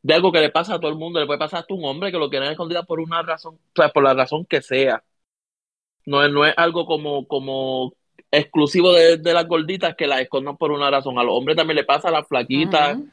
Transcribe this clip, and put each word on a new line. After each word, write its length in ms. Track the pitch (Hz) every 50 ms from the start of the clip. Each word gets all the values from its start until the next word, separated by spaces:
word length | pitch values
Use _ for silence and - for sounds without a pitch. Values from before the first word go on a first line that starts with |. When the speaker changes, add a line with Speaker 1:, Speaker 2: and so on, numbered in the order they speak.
Speaker 1:
de 120 | - 135 156
algo 180 | 170 180 185
que 80 | 165 156
le 100 | 156 143
pasa 260 | - 156 170 202 208
a 40 | 165
todo 100 | 160 151
el 80 | 156
mundo. 220 | 156 160 170 170 165
Le 60 | 147
puede 120 | 135 147
pasar 220 | 139 151 147 180 170
hasta 140 | 165 _ 196
a 40 |
un 60 | 185 156
hombre 260 | 139 135 151 190 196 180
que 40 |
lo 120 | 170 151 139
quieran 200 | 143 135 135 143
escondida 340 | 156 - 175 165 175 175 170
por 180 | _ 170 160
una 200 | 165 165 165 170
razón, 340 | 165 170 160 - - 165 160
o 160 | _ _ _ _
sea, 140 | - 156 143
por 140 | - 147 139
la 100 | 135 131
razón 320 | 131 127 - 147 156 180
que 160 | _ - 143
sea. 420 | - - 131 135 135 131 113 - _ _ _ _ _ _ _ _ _ _ _ _ _ _ _ _ _ _ _ _ _
No 180 | 143 139 139 143
es, 80 | 143
no 140 | 143 143 147
es 80 | 156 -
algo 300 | - 170 170 165 175 160
como, 420 | 143 165 151 151 147 147 139 131
como 640 | _ 151 135 135 135 135 135 135 131 131 127 127 123 _ _ _ _ _ - _ _
exclusivo 640 | - 147 147 - - 156 147 143 - 180 175 185 175
de, 240 | 170 165 165 165
de 160 | 160 156 170 170
las 120 | 170 165
gorditas 480 | 165 170 160 156 156 190 185 190 170 151
que 100 | - 160
las 140 | 143 139 135
escondan 340 | 127 - - 135 135 143 143
por 160 | _ 170 147
una 180 | 147 143 143 139
razón. 300 | 143 139 135 139 127 123
A 40 | 123
los 100 | 120 98
hombres 200 | 123 131 147 156
también 180 | 160 160 160 156
le 80 | 147 -
pasa, 240 | - 139 147 -
a 40 | 180
las 140 | 160 151 147
flaquitas. 680 | _ 147 127 120 120 131 143 160 185 190 151 147 143 214
Speaker 2:
Ujú. 120 | 262 294 -